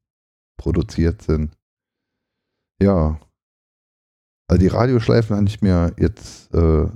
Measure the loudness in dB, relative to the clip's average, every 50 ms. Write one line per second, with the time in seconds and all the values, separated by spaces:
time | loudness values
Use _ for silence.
0 | _ _ _ _ _ _ _ _ _ _ _ -10 -6 -4 -2 -2 -4 -4 -2 -2
1 | -2 -2 -2 -4 -4 -4 -2 -2 -4 -6 -10 _ _ _ _ _ _ _ _ _
2 | _ _ _ _ _ _ _ _ _ _ _ _ _ _ _ -2 0 0 2 2
3 | 0 -2 -2 -6 _ _ _ _ _ _ _ _ _ _ _ _ _ _ _ _
4 | _ _ _ _ _ _ _ _ _ 0 2 4 4 2 2 0 0 2 0 0
5 | 0 2 0 0 0 0 -2 -2 -2 -2 -2 -2 0 0 2 2 0 -2 -2 -2
6 | -2 -2 -2 -6 -16 -20 -20 -20 -12 _ -2 0 2 2 2 2 0 -2 -6